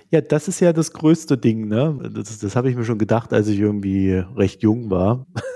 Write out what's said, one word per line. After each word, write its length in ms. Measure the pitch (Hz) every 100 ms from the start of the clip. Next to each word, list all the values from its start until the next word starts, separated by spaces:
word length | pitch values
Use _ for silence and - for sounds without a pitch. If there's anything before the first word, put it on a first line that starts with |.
| -
Ja, 100 | 160
das 280 | - 151 -
ist 120 | -
ja 120 | 180
das 200 | 165 156
größte 460 | - 156 165 - 135
Ding, 300 | 120 110 110
ne? 420 | 107 156 139 117
Das, 240 | 107 107 110
das 180 | 104 123
habe 140 | 131
ich 60 | 123
mir 80 |
schon 140 | 113 110
gedacht, 340 | 104 110 -
als 160 | 110 107
ich 100 | 101
irgendwie 540 | 104 104 98 98 95
recht 500 | 92 90 123 95 -
jung 280 | 110 117 117
war. 360 | 90 95 123 131 - 523